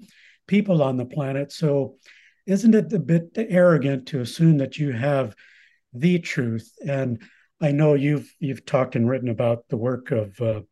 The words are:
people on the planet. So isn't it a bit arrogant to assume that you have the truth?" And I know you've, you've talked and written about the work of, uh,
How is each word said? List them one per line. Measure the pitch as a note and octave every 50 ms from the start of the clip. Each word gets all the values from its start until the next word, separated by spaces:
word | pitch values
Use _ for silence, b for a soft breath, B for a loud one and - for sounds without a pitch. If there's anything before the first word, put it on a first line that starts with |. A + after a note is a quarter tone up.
| b b b b b b b b _
people | - F#3+ G#3 G3 G3+ F3+ D#3
on | C#3 C3+ C3+
the | B2+ B2
planet. | B2+ - D3+ C#3 C3+ C3+ C#3 C#3+ C#3+
So | - - E3 D3 C#3+ C#3 C3+ C3+ - b b b b b b b b b _
isn't | - F#3+ G3 A#3 A3+ A3
it | G#3+ E3+ D#3
a | A3 F3+
bit | C#3 A#2+ E3 E3 E3 - -
arrogant | A3 A3 - F3+ F3+ F3+ F3+ E3 C#3+ C3 C#3 C#3 B2+ B2+ -
to | - B2+
assume | B2 A#2+ - - E3 E3 D#3 C#3+
that | C3+ A2 - -
you | D3+ C#3+
have | B2 A2+ B2+ D3 C#3+ C3+ C3 A#2 b b b b b b b b b b _ _
the | - A#2+ C#3 F3 F3+ E3+
truth?" | F3 - - D3+ B2+ A#2 A2+ A2+ A2+ - _ - -
And | D#3 C#3 C3+ C3+ B2 A#2 A2+ b b b b b b _ -
I | E3+ D3
know | C#3+ C#3+ D#3 D3+ D3
you've, | C#3 C3+ D3 D3 C#3+ - - _ _
you've | - C3+ C3 - -
talked | - - C3 C3 B2+ -
and | B2+ A#2 A#2+
written | C3 C3 A#2+ B2
about | A#2 G#2 B2 A#2 A#2 A2+ - _
the | D3
work | A#2 A2+ B2+ - B2+ - -
of, | C#3+ A2+ G#2+ G2+ - -
uh, | A#2+ A2+ A2 G#2+ G2+ _